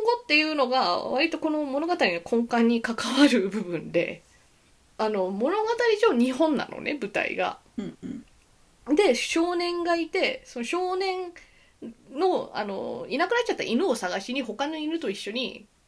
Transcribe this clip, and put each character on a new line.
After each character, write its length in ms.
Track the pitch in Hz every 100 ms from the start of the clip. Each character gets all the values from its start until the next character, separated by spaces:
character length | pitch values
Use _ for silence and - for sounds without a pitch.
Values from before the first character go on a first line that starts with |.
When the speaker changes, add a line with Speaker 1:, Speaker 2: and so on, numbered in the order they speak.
| 440 480
Speaker 1:
っ 40 | -
て 100 | 302
い 60 |
う 120 | 311
の 140 | 302 254
が 300 | 262 175 175
割 320 | - 254 330
と 80 | 311
こ 120 | 320
の 140 | 302
物 220 | 294 269 330
語 80 |
の 40 | 359
根 220 | 226 170 - 233
幹 220 | 233 233
に 180 | 233 233
関 140 | 226 226 233 269
わ 80 | 285
る 220 | 240 190
部 140 | 214
分 280 | 175 165 156
で、 300 | 170 - 165 - _ _ _ _ _ _ -
あ 100 | 220
の、 220 | 208 185
物 260 | 196 254 415
語 120 | 440 466 466 415 453
上 80 | 247
日 160 | 254
本 240 | 254 320 262
な 100 | -
の 140 | -
ね、 180 | - 285
舞 100 | 208
台 260 | - - -
が。 220 | 185 - _ -
Speaker 2:
う 60 |
ん 140 | 190 - - - - _ _ _ _ _ -
う 60 |
ん。 40 | 302
Speaker 1:
で、 180 | 403
少 400 | 240 - 330 349
年 300 | 349 349 349
が 120 | 349 339
い 120 | 320
て、 340 | 381 247 -
そ 160 | - 247
の 40 |
少 320 | 233 349 370 370
年 360 | 381 370 359 349 - - _ - 233 - -
の、 380 | 262 381 320 -
あ 100 | -
の、 420 | 208 196 - - -
い 100 | 247
な 100 | 359
く 40 |
な 60 | 480
っ 40 |
ち 60 | 466
ゃ 20 |
っ 20 | -
た 60 |
犬 240 | - 233 370
を 80 |
探 260 | 233 180 185
し 140 | 196
に、 80 | 262
他 240 | 247 - 285
の 100 | 311
犬 220 | 302 330
と 80 | 247
一 80 | 202
緒 120 | -
に 360 | 233 240 - - _